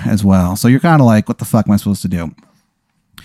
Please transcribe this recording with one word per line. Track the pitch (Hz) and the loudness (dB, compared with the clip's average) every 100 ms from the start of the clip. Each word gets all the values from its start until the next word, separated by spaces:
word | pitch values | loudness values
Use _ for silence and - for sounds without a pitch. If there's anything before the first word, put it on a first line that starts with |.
as | - 104 | -4 -2
well. | 98 95 90 98 | 2 2 0 -2
So | 117 | 0
you're | 131 | 2
kinda | 170 160 | 2 4
like, | 123 107 - | 4 2 0
"What | - | -6
the | |
fuck | - - 143 | -4 -2 0
am | |
I | 101 | 0
supposed | - 98 | -2 -4
to | 92 | -4
do?" | 90 80 - _ _ _ _ _ _ _ - | -6 -8 -14 _ _ _ _ _ _ _ -20